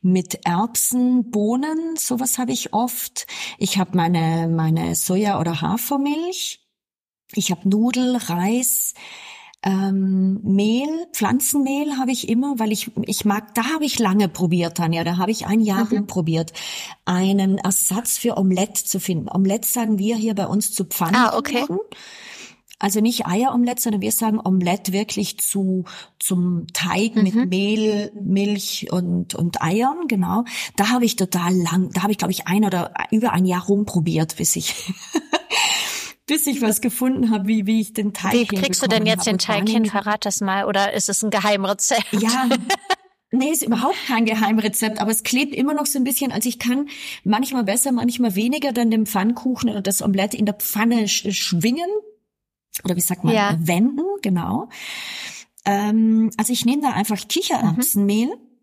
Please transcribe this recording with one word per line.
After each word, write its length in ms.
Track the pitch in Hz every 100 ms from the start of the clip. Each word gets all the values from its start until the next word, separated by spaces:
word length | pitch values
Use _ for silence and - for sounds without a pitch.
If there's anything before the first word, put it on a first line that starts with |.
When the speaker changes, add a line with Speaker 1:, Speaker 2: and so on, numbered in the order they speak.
Speaker 1:
mit 420 | 180 185 180 -
Erbsen, 840 | - 170 233 - - 247 247 247 233
Bohnen, 680 | 214 208 247 302 311 330 320
sowas 400 | - 247 254 -
hab 120 | 247
ich 240 | 254 -
oft. 520 | 208 240 - - - - - - -
Ich 220 | 190 196
hab 160 | 180
meine, 520 | 185 170 175 160 165 165
meine 480 | 165 160 160 165
Soja- 460 | 165 - 185 208 196
oder 220 | 165 160
Hafermilch. 1000 | 160 214 - 277 277 294 339 370 - - _ _ _ _ _ _ _
Ich 180 | - -
hab 140 | 180
Nudel, 520 | 196 208 233 254 254 247
Reis, 760 | - 170 185 233 262 - - - - - - - - -
ähm, 760 | 185 190 196 196 190 190 190 196
Mehl, 640 | 196 196 208 233 285 320 339
Pflanzenmehl 840 | - 202 240 - 285 269 277 302 269
hab 100 | 254
ich 200 | 247 -
immer, 300 | 226 285 262
weil 120 | 220
ich, 200 | 208 - - -
ich 180 | 196
mag, 300 | 208 202 214
da 100 | - 240
hab 60 | 320
ich 180 | 302 -
lange 300 | 214 196 196
probiert, 480 | - 175 175 170 170
Tanja, 260 | 165 165
da 140 | 170 175
hab 140 | 190
ich 160 | 220 170
ein 140 | 214
Jahr 260 | 214 190 226
Speaker 2:
Mhm. 100 | 220
Speaker 1:
rumprobiert, 540 | 202 185 165 160 165 - - - - - -
einen 500 | 180 190 196 190 190
Ersatz 640 | 190 185 - 190 240 -
für 180 | 240 -
Omelette 480 | 190 185 202 -
zu 160 | - 196
finden. 300 | - 170 -
Omelette 360 | - 190 208 -
sagen 320 | 247 220 214
wir 180 | 202 226
hier 180 | 220
bei 120 | 208 190
uns 260 | 196 208
zu 100 | -
Pfannkuchen. 400 | 190 - 165 214
Speaker 2:
Ah, 120 | 233 -
okay. 260 | 285 240 285 359 427 - - - - - - - _ -
Speaker 1:
Also 220 | 196 202
nicht 240 | 220 240 -
Eieromelette, 540 | 180 254 247 240 247
sondern 220 | 240 208
wir 100 | 202
sagen 260 | 214 226 214
Omelette 540 | - 190 175 175 -
wirklich 460 | 190 208 - 208 -
zu, 440 | - 202 190 185 175 - - _
zum 480 | - 185 180 175 165
Teig 400 | - 180 180 220 220
mit 180 | 196
Speaker 2:
Mhm. 140 | 214 254
Speaker 1:
Mehl, 640 | 185 202 214 214 208 208 208
Milch 680 | 196 190 202 202 - - -
und, 420 | 180 180 175 175
und 280 | - 170 -
Eiern, 460 | 160 196 254 320 330
genau. 360 | 220 175 190 240 - - -
Da 140 | 208
hab 100 | 247
ich 160 | 240 -
total 380 | 185 180 175 185
lang, 340 | 170 175 185
da 80 | 180
hab 80 | 196
ich, 80 | 214
glaub 120 | -
ich, 160 | 185 -
ein 180 | 190 208
oder 260 | 185 170 - -
über 220 | 220 226
ein 140 | - 185
Jahr 180 | 180
rumprobiert, 720 | 175 202 208 180 165 160 160 -
bis 200 | 165 -
ich, 180 | 160
<laughs> 1500 | - - 185 - 320 - - - - - - - - - - -
bis 200 | 302 285
ich 140 | 277
was 200 | 233 220
gefunden 500 | 240 - 254 262 240
hab, 160 | 220 196
wie, 200 | 220 196
wie 140 | 220
ich 120 | 214
den 200 | - 208
Teig 200 | 202 185
Speaker 2:
Wie 100 | 233 233
kriegst 360 | 202 185 185
du 60 | -
denn 180 | 220 214
Speaker 1:
hinbekommen 0 |
Speaker 2:
jetzt 140 | 220
Speaker 1:
hab. 40 | -
Speaker 2:
den 80 |
Speaker 1:
Und 80 | 190
Speaker 2:
Teig 240 | - 214 202
Speaker 1:
dann 80 |
Speaker 2:
hin? 120 | 220 220
Verrat 400 | 202 196 214 -
das 140 | -
mal. 260 | 196 196 196
Oder 260 | 196 202
ist 160 | - -
es 140 | 196
ein 80 | 220
Geheimrezept? 840 | 208 202 208 196 202 - 233 202
Speaker 1:
Ja. 360 | 208 220 247 254 240 - 392 392 381 - _ _
Nee, 200 | 247 277
ist 120 | 320
überhaupt 340 | - 226 254 - -
kein 180 | 233
Geheimrezept, 760 | 226 220 214 220 214 202 220 214
aber 100 | 208
es 120 | 214
klebt 320 | - 247 285
immer 200 | 277 269
noch 120 | 302 285
so 120 | 277
ein 60 |
bisschen. 260 | 254 330 269
Also 160 | - 247
ich 100 | 233
kann 300 | 233 254 285 - - -
manchmal 400 | - 214 269 262
besser, 280 | 202 220 277
manchmal 420 | 247 233 240 240
weniger 380 | 185 226 294 277
dann 180 | 240 233
den 160 | 220 214
Pfannkuchen 640 | 202 196 240 262 247 240
oder 120 | 208
das 200 | 196 196
Omelette 340 | - 196 202 -
in 100 | 208
der 80 |
Pfanne 500 | 202 - 214 233 233 208
sch-, 260 | - 190
schwingen. 560 | 190 - 175 185 269 349 427 - - _ _ _ _ _ -
Oder 100 | - 175
wie 40 |
sagt 240 | - 180
man? 100 | -
Speaker 2:
Ja. 220 | 226 202 165
Speaker 1:
Wenden, 460 | 165 175 226 285 359 403
genau. 460 | 214 180 175 196 - - - - - - - - - -
Ähm, 640 | - 202 208 220 220 220 220 -
also 160 | 233
ich 120 | 247 233
nehme 160 | 285
da 80 | 285
einfach 360 | - 214 208 -
Kichererbsenmehl 1040 | - 392 247 220 160 254 202 202 208 247
Speaker 2:
Mhm. 120 | 453 - _